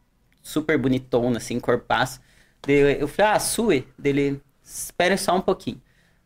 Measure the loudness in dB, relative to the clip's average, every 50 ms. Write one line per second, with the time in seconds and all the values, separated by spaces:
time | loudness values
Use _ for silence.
0 | _ _ _ _ _ _ _ _ _ -8 -6 -4 -2 0 0 0 2 0 0 -2
1 | -2 0 0 0 2 0 0 -2 -4 -6 -6 -4 0 0 0 0 0 -2 0 0
2 | 0 -2 -4 -12 _ _ _ _ _ _ _ _ -2 2 4 4 4 4 2 0
3 | -2 -4 0 2 2 2 2 0 -2 -2 -4 -2 0 2 0 0 -2 -6 _ -4
4 | -2 0 0 0 0 -2 -2 -6 -10 _ _ _ _ -18 -14 -14 -14 -8 -4 -2
5 | 0 0 0 0 0 0 0 0 0 0 -2 -2 -4 -8 -10 -10 -16 _ _ _
6 | _ _ _ _ _